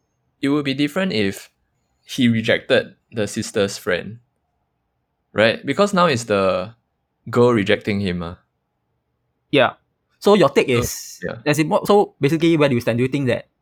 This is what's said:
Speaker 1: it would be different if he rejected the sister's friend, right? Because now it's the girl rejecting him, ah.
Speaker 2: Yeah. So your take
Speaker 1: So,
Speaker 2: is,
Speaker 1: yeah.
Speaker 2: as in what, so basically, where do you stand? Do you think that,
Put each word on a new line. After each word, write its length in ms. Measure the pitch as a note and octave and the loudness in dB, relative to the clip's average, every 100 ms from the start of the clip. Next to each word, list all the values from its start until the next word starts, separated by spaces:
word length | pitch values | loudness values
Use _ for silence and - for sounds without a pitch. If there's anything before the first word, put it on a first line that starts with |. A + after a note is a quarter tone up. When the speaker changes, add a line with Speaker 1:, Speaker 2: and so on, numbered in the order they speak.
| _ _ _ _ | _ _ _ _
Speaker 1:
it 80 | C#3 | -2
would 140 | D3 C#3 | -2 -2
be 80 | |
different 380 | C3+ D3 F#3+ F#3+ | -2 -4 -2 -4
if 400 | B2+ G2 F#2+ - _ _ _ _ _ _ | -2 -2 -4 -14 _ _ _ _ _ _
he 240 | - B2 | 0 0
rejected 680 | A2+ A2 F#2 - A#2+ - - _ | 2 0 -2 2 0 0 -14 _
the 160 | A#2 G2+ | -8 -6
sister's 500 | - G#2+ - G2+ - | -6 -6 -2 -2 -4
friend, 420 | - F2 F#2 A#2 _ _ _ _ _ _ _ _ _ _ _ | -4 -4 -6 -16 _ _ _ _ _ _ _ _ _ _ _
right? 320 | - A2+ G2+ - | 0 0 0 -4
Because 280 | C3+ G3+ | -2 0
now 120 | G3 F3 | 2 2
it's 180 | B2 A#2 | 0 0
the 500 | G2+ F#2+ F#2 F#2+ - _ _ _ _ - | 0 2 0 -6 -14 _ _ _ _ -6
girl 220 | A#2+ A#2+ | 2 4
rejecting 480 | A#2 G2 G#2+ - G2+ | 4 2 0 0 -4
him, 240 | G2+ F2 | -4 -6
ah. 160 | E2+ F2+ _ _ _ _ _ _ _ _ _ _ _ | -8 -12 _ _ _ _ _ _ _ _ _ _ _
Speaker 2:
Yeah. 220 | C#3 A#2+ - _ _ _ _ | 2 2 0 _ _ _ _
So 140 | - G3+ | 2 4
your 140 | D3 | 4
take 180 | - C3 | 2 0
Speaker 1:
So, 60 | |
Speaker 2:
is, 460 | A#2+ A#2+ - - - - | 0 -2 -8 -14 -12 -12
Speaker 1:
yeah. 120 | A2+ C#3 | -8 -4
Speaker 2:
as 140 | D3 | -2
in 100 | D#3 | 0
what, 180 | G3 - | -2 2
so 260 | G#3 G3+ _ | 2 2 _
basically, 360 | C#3+ D#3+ E3 E3 | -2 2 2 2
where 120 | D3 | 2
do 60 | A#2+ | 0
you 60 | |
stand? 160 | A2+ A#2 | -2 -2
Do 40 | |
you 60 | B2+ | -2
think 180 | C#3 C3 | -2 -4
that, 200 | G#2+ - _ | -4 -6 _